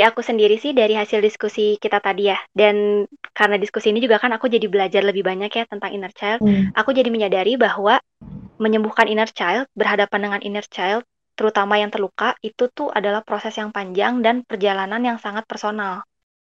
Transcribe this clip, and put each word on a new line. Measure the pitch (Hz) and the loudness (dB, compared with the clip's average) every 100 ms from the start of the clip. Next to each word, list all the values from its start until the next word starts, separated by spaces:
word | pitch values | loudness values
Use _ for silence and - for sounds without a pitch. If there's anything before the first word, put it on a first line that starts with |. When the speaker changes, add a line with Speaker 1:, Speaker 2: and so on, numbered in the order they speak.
| 220 | 6
Speaker 1:
aku | 226 | 4
sendiri | 233 226 208 220 | -2 2 4 2
sih, | 285 | 0
dari | 262 214 214 | 2 2 2
hasil | 208 214 | 0 2
diskusi | 214 - 214 214 208 208 | 0 0 -6 0 0 0
kita | 208 202 | 0 0
tadi | 196 190 202 | 0 0 0
ya, | 190 - 190 | -2 -4 2
dan | 208 208 208 208 202 - - - | 4 4 2 0 -2 -8 -10 0
karena | 208 202 | 0 2
diskusi | 202 220 214 | -2 -2 0
ini | 214 | 2
juga | 240 208 | 2 2
kan | 247 | 2
aku | 226 262 | -2 0
jadi | 226 214 | 0 2
belajar | 196 185 196 | 0 2 2
lebih | 202 196 185 | 2 0 -2
banyak | 185 208 | -2 -4
ya | 226 233 | -6 -6
tentang | 208 196 | -8 -8
inner | 202 190 - | -8 -10 -6
child. | 202 226 | -4 2
Speaker 2:
Hmm. | 214 196 196 | 4 4 2
Speaker 1:
Aku | 220 220 262 | 0 2 2
jadi | 247 | 2
menyadari | 226 202 185 190 254 | 2 0 2 2 2
bahwa | 214 202 202 240 - - - - - - | 2 2 2 2 0 -20 -16 -16 -14 -4
menyembuhkan | 220 214 214 - 214 | 0 2 0 2 2
inner | 214 220 | 0 -2
child, | - 180 208 269 208 | -2 -2 -2 -2 -2
berhadapan | 208 202 202 208 202 | 0 0 0 -2 -4
dengan | 202 202 | -4 -6
inner | 202 | -8
child, | - - 185 208 - _ _ - | -8 -4 -2 -2 -6 _ _ -2
terutama | 214 214 196 208 | 0 2 2 2
yang | 208 | 0
terluka, | 214 190 - 226 - | -2 -6 -2 -4 -4
itu | 220 - 247 | -6 -4 -4
tuh | - 294 | -2 -4
adalah | 208 202 208 | -2 -2 -2
proses | - 208 220 220 | -4 -6 -6 -8
yang | 214 208 | -8 -8
panjang | 190 185 214 247 | -6 -2 0 2
dan | 226 247 247 | 2 0 -4
perjalanan | 208 202 196 190 220 | -2 -2 0 -4 -2
yang | 247 226 | -2 -4
sangat | 208 208 | -8 -10
personal. | - - 214 214 196 185 - _ _ _ _ | -10 -8 -6 -4 -6 -8 -12 _ _ _ _